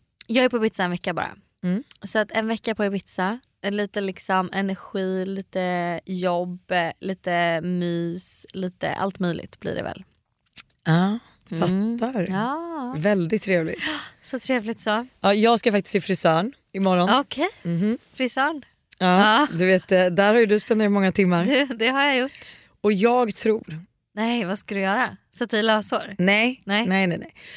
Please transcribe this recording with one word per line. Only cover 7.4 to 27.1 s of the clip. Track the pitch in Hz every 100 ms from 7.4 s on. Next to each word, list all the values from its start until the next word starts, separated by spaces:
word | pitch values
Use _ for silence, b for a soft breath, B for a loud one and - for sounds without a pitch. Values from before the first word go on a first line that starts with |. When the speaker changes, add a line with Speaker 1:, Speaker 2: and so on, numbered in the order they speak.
| 170 165
Speaker 1:
mys, | 170 180 175 170 170 175 - - -
lite | 190 185 - -
allt | - 196 -
möjligt | 180 - - -
blir | -
det | -
väl. | - - 190 _ _ _ _ - - _
Speaker 2:
Ja, | - 160 190 220 b b _
Speaker 1:
Mm. | 165 180 185 214 233
Speaker 2:
fattar. | 233 262 170
Speaker 1:
Ja. | 190 233 302 339 330 247 156
Speaker 2:
Väldigt | 175 202 165 175
trevligt. | 190 180 160 180 311 302 B B
Speaker 1:
Så | - 254
trevligt | - 254 214 233
så. | - 214 247 _
Speaker 2:
Ja, | 196
jag | 208 220 233
ska | 233
faktiskt | 208 190
till | 202
frisören | - 185 170 160 208 - _
imorgon. | 196 190 180 180 240
Speaker 1:
Okej. | 269 - 349 -
Speaker 2:
Mhm. | 170 170 208 233 _
Speaker 1:
Frisören. | - 254 269 277 320 - _ _ -
Speaker 2:
Ja, | 180 180 208 226
Speaker 1:
Ja. | 294 165
Speaker 2:
du | 185
vet, | 185 -
eh, | 185 185
där | 175 202
har | 233
ju | 220
du | 208
spenderat | - 220 214
många | 202 190
timmar. | 185 185 175
Speaker 1:
Det, | 190 269 277 233
det | 226
har | 269
jag | 285 262
gjort. | 262 - B B B _
Speaker 2:
Och | 208
jag | 202 226 247 233
tror | - 220 214 - 160 180 _ _ 208
Speaker 1:
Nej, | 226 240
vad | 180 196
ska | -
du | 202
göra? | 190 208 247 - _
Sätta | - 233 220
i |
löshår? | 220 214 202 233 - 202
Speaker 2:
Nej. | 180 202 233 254
Speaker 1:
Nej. | - 208 202
Speaker 2:
Nej, | 190
nej, | 190